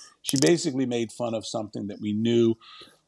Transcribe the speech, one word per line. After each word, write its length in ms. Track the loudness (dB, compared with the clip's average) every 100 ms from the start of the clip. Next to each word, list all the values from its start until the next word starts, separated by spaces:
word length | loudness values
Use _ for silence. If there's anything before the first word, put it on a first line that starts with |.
| -20 _
She 160 | -2 0
basically 480 | 2 2 0 -2 -2
made 280 | -2 -4
fun 200 | -6 -4
of 140 | -4 -6
something 400 | -8 -8 -8 -10
that 140 | -6
we 100 | -4
knew 440 | 0 2 6 4 2 -4 -20 -20 _